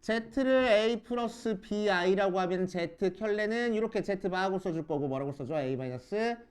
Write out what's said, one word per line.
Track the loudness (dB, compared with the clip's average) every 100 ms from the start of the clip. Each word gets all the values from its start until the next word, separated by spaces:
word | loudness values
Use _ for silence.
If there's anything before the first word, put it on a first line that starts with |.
Z를 | -2 -4 -2 -2 4 4 6
A | 4 4 0
플러스 | -2 -4 -4 -4 -4 -4
비아이라고 | -2 -2 2 2 4 4 4 2
하면 | 0 0 -2
Z | -2 -4 -2 -2 -2
켤레는 | -2 0 0 0 0
이렇게 | 0 0 -2
Z | -2 -2 -2
마하고 | 0 0 0
써줄 | -2 -4 -2
거고 | -2 0
뭐라고 | -2 -4
써줘? | -6 -4 -2
A | -2 -2
마이너스 | -4 -8 -6 -2 -2 -2 -10